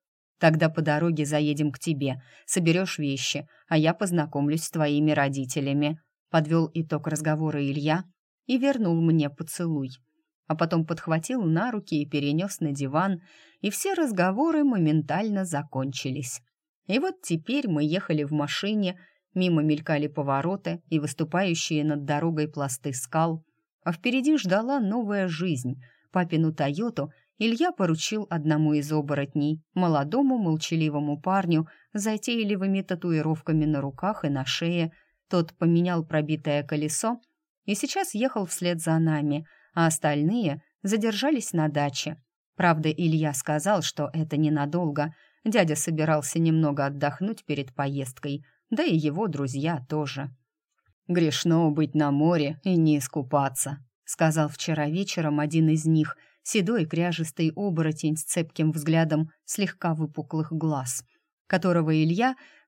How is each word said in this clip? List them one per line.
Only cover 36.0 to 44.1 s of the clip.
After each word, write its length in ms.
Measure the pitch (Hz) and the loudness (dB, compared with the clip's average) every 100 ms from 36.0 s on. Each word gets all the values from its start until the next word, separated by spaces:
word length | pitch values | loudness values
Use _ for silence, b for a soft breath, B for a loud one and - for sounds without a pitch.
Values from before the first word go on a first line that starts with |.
пробитое 580 | 160 156 151 156 151 147 | 0 -2 0 -2 0 -2
колесо 560 | 143 156 151 - 226 240 _ _ _ _ | -2 -2 -2 -2 -4 -4 _ _ _ _
и 100 | - | -4
сейчас 400 | 202 277 381 370 | -4 -2 -4 -4
ехал 320 | 208 262 - 175 | -2 -2 -2 -4
вслед 340 | - 175 170 | -2 -2 -2
за 180 | 160 160 | 0 2
нами, 480 | 160 156 147 147 156 b b | 2 2 0 -2 -6 b b
а 120 | 175 165 | 0 0
остальные 760 | 156 151 147 156 240 175 151 _ _ | 2 0 2 2 0 -2 -4 _ _
задержались 720 | 196 220 226 208 277 269 - | -2 0 0 0 0 0 0
на 160 | 170 156 | 0 0
даче. 480 | 147 143 139 147 - _ _ _ - | 0 -2 -4 -8 -10 _ _ _ 0
Правда, 340 | 175 156 156 | 2 4 2
Илья 440 | 156 170 160 156 | 0 2 2 0
сказал, 480 | 139 - 151 170 156 | -2 -2 -2 2 0
что 280 | 151 - 143 | 0 -4 -4